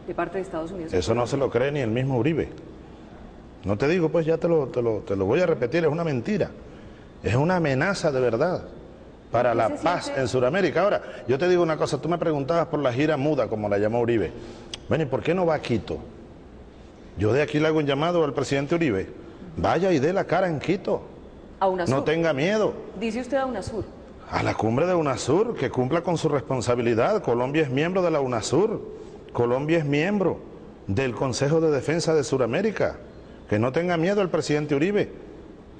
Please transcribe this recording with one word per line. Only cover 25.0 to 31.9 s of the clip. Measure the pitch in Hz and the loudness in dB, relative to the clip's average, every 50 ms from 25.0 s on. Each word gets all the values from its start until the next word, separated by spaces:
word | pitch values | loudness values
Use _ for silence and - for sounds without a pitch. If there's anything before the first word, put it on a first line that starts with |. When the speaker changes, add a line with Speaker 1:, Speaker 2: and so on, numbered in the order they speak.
| 156 143 127 - - - 143 185 226 240 220 | 2 2 0 -2 0 2 4 4 4 2 0
Speaker 2:
que | - 139 120 | -2 -2 -2
cumpla | - 127 127 127 156 170 | 0 0 0 2 0 0
con | 165 196 175 156 | 0 0 0 0
su | - 156 | 2 0
responsabilidad. | 143 135 120 - 135 127 104 120 123 120 120 117 117 107 127 170 214 214 | 0 0 0 -2 -2 -2 0 0 2 2 2 2 4 4 4 4 2 2
Colombia | 165 - 120 120 123 131 143 160 | 2 2 2 2 2 2 2 2
es | 156 135 | 2 2
miembro | - 143 151 170 185 196 | 2 0 0 0 2 2
de | 180 170 | 2 2
la | 160 147 | 2 2
unasur. | 139 127 123 117 - - - 151 202 226 208 - - - - - - - - - - - - | 0 0 0 -2 0 2 2 2 2 2 0 -4 -8 -10 -12 -14 -16 -16 -18 -18 -16 -6 -2
Colombia | - 120 120 123 131 143 151 165 170 | 0 2 2 2 2 2 2 2 2
es | 151 | 2
miembro | 143 143 147 156 190 208 208 190 165 113 - - - - - - - - - - - | 2 2 2 2 2 2 2 2 2 0 -2 -6 -14 -18 -18 -18 -20 -20 -10 -6 -4
del | 101 101 135 131 113 | 0 0 0 0 0
Consejo | - 139 135 117 - 135 143 160 165 | 0 -2 -2 0 0 2 2 4 4
de | 160 160 | 4 4
Defensa | 147 131 117 - | 2 2 0 0